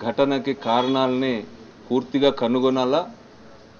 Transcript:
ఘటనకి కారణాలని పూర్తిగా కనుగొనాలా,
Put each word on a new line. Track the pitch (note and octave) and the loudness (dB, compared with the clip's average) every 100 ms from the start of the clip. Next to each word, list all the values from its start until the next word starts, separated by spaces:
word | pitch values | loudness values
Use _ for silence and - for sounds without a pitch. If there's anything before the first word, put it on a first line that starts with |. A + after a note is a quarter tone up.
| A2 | -4
ఘటనకి | A2+ C#3 C#3 B2+ C3 A#2 | 0 0 0 -2 -4 0
కారణాలని | A#2+ B2+ C3+ C3 B2+ C3 A#2 G#2 - - - - | 0 2 2 2 0 -2 -2 -6 -16 -20 -16 -4
పూర్తిగా | B2 B2 C#3 C#3 C3+ | -2 0 2 2 2
కనుగొనాలా, | A#2 B2+ C3 C3 B2+ D3 F3+ - - - - - - - | 0 2 2 2 2 0 -2 -8 -20 -20 -20 -20 -20 -20